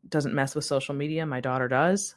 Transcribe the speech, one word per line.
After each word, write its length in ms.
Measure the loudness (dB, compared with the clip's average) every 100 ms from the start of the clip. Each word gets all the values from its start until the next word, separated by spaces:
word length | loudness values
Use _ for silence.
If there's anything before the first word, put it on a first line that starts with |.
| -4
doesn't 260 | -2 0
mess 200 | 0 0
with 100 | -2
social 300 | -2 -2 -2
media. 320 | -4 -2 -2 -2
My 140 | -2
daughter 280 | -2 0 2
does. 460 | 4 4 2 -2